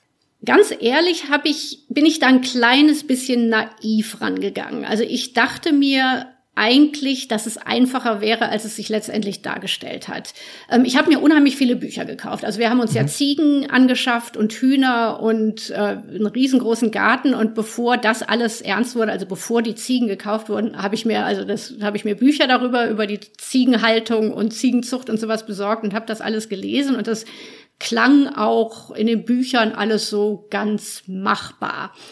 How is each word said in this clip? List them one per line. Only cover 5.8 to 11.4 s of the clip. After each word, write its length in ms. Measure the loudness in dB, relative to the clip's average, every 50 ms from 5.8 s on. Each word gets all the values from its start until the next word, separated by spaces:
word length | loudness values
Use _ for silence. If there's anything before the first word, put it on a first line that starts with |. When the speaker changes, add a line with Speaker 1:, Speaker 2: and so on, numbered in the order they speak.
| 4 4 4 2 2 2 0 -2 -4 -8 -16 _ _ _ -2
Speaker 1:
eigentlich, 760 | 0 2 4 6 6 6 4 2 -2 -2 -2 -2 -4 -4 -4
dass 160 | -4 -4 -4
es 140 | -6 -8 -8
einfacher 640 | -6 -2 0 2 2 2 0 -2 -2 -2 -2 -2
wäre, 260 | 0 -2 0 0 -2 -2
als 160 | -2 -4 -6
es 100 | -6 -10
sich 140 | -10 -6 -4
letztendlich 540 | -4 -4 -4 -4 -6 -4 -4 -4 -6 -8
dargestellt 640 | -8 -8 -8 -8 -6 -6 -8 -8 -8 -10 -12 -12 -10 -10
hat. 240 | -10 -10 -10 -14 -16 -18 -18 -20 -20 -16 -6 0
Ähm, 160 | 2 4 4
ich 100 | 4 4
hab 120 | 2 4 4
mir 120 | 4 4
unheimlich 360 | 6 6 6 6